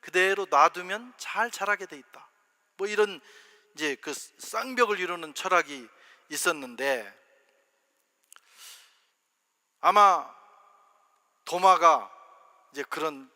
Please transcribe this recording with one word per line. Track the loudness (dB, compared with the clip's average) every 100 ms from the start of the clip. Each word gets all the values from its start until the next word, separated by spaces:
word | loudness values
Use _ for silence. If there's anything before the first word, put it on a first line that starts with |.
그대로 | -2 0 2 0 0
놔두면 | 4 4 2 -10 -10 -12 -18
잘 | -10 -6 -6
자라게 | -4 -4 -4 -4
돼 | -16
있다. | -20 -20 -20 _ _ _ _ _
뭐 | -6
이런 | 0 -2 -2 _ -20 -20 _ _
이제 | -8 -6 -6
그 | -8
쌍벽을 | -12 -12 _ -10 -8 -8 0 0 0
이루는 | -4 -8 -10
철학이 | -10 0 0 0 -10 -18 _ _ _ _
있었는데, | -6 -4 -4 -10 -6 -4 -4 -6 -20 _ _ _ _ _ _ _ _ _ _ _ -20 _ _ -20 -20 _ _ _ _ _ _ _ _ _ _
아마 | 2 6 6 6 -2 -18 _ _ _ _ _ _ _ _ _ _
도마가 | -8 2 4 6 6 4 0 -18 -20 -20 _ _ _
이제 | -14
그런 | -10 -6 -6 -8 -20